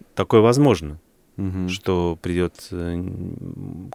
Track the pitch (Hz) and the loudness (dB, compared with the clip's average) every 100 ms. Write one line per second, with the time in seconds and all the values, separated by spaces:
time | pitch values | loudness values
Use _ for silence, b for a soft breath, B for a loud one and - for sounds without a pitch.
0 | - - 95 113 113 123 147 95 76 76 | -12 -6 4 6 6 6 4 4 -2 -12
1 | _ _ _ - 95 92 90 95 95 90 | _ _ _ -8 -6 -4 -4 -4 -2 0
2 | 87 82 90 87 87 - - 87 85 87 | 0 -4 -4 -2 -2 -6 -12 -8 -6 -6
3 | 92 92 92 85 87 85 95 - 92 | -6 -8 -10 -10 -12 -12 -12 -12 -14